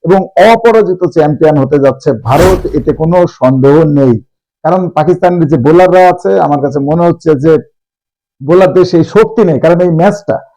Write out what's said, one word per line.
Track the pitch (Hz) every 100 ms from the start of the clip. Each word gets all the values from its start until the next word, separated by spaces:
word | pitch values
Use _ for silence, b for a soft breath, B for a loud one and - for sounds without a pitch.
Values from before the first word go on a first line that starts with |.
এবং | 160 190 185 - 208
অপরাজিত | 226 233 220 185 180 180
চ্যাম্পিয়ন | 165 147 147 156 147
হতে | 131 143
যাচ্ছে | 135 131 151 131 117
ভারত, | 139 185 185 - 147
এতে | 156 147
কোনো | 160 180 175 -
সন্দেহ | 131 131 135 147 156 143
নেই। | 135 110 _ _ _ _
কারণ | 156 185 180 151
পাকিস্তানের | 156 180 180 180 131
যে | 147
বোলাররা | 131 170 180 180 185
আছে, | 175 190 190 151
আমার | 143
কাছে | 139 143 139
মনে | 160 170
হচ্ছে | 170 160 147
যে | 156 156 - _ _ _ _ _ _ _
বোলারদের | 139 175 185 185 175
সেই | 170 160
শক্তি | 208 214 - 185
নেই, | 180
কারণ | 160 175 180
এই | 160
ম্যাচটা | 190 202 - - -